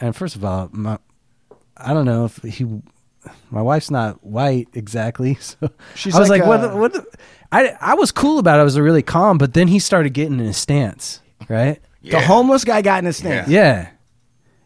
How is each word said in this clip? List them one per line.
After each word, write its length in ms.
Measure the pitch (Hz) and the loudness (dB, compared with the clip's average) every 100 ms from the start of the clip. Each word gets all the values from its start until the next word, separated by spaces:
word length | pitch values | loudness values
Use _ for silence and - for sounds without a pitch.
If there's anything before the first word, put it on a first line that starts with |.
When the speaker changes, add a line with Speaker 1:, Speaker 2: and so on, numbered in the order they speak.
Speaker 1:
and 120 | 120 | -8
first 220 | - 185 101 | -8 -10 -8
of 80 | |
all, 240 | 98 92 90 | -6 -6 -8
my, 260 | 107 107 110 _ _ _ _ _ _ _ - | -10 -8 -10 _ _ _ _ _ _ _ -12
I 160 | 123 | -4
don't 100 | 156 | -2
know 220 | 131 117 117 | 0 0 -4
if 100 | - | -6
he, 240 | 113 - 123 107 - _ _ _ - - _ | -14 -8 -8 -8 -16 _ _ _ -20 -20 _
my 120 | 110 | -6
wife's 280 | 113 151 - | -2 -2 -2
not 320 | 139 110 - | -4 -4 -8
white 460 | - 110 139 127 117 | -10 -4 -2 -4 -6
exactly. 640 | 123 104 113 110 - 127 139 | -12 -10 -8 -6 -4 -4 -4
<laughs> 0 | |
So 300 | - - 156 - - | -8 -10 -10 -10 -20
Speaker 2:
She's 200 | - 196 | -10 0
Speaker 1:
I 60 | 170 | 2
was 80 | 196 | 4
Speaker 2:
like, 120 | 196 | 4
Speaker 1:
like, 60 | 180 | 4
"What 120 | 220 | 2
Speaker 2:
uh, 80 | 226 | 0
Speaker 1:
the, 80 | 196 | -2
what 160 | 226 | -2
the?" 140 | 381 - - - _ _ | -2 -12 -20 -20 _ _
I, 240 | 220 262 - | 0 0 -2
I 140 | 190 | 0
was 180 | 311 330 | 2 0
cool 260 | - 285 311 | 0 0 2
about 200 | 175 151 | 4 4
it. 20 | |
I 40 | |
was 140 | 147 135 | 4 4
really 220 | 147 160 | 2 2
calm. 380 | - 165 208 170 | 2 2 2 2
But 160 | 135 | 2
then 120 | 160 180 | 2 2
he 100 | 196 | 2
started 340 | - 190 147 | 2 0 0
getting 260 | 127 156 131 | -2 -4 -4
in 40 | |
his 140 | 110 95 | -4 -6
stance, 640 | - 143 113 - - - _ _ - | -2 -2 -2 -6 -14 -16 _ _ -6
right? 320 | 113 127 151 _ _ | -2 -2 -4 _ _
Speaker 2:
The 100 | 151 | -4
Speaker 3:
Yeah. 100 | 165 | 0
Speaker 2:
homeless 420 | 135 214 254 262 | 4 4 4 2
guy 160 | 226 214 | 2 0
got 200 | 202 185 | 0 0
in 60 | 175 | -2
his 100 | 156 | -4
stance. 320 | 185 95 87 | -4 -4 2
Speaker 3:
Yeah. 120 | 180 | 4
Speaker 1:
Yeah. 280 | 170 110 87 _ _ _ _ _ _ _ | 4 2 -6 _ _ _ _ _ _ _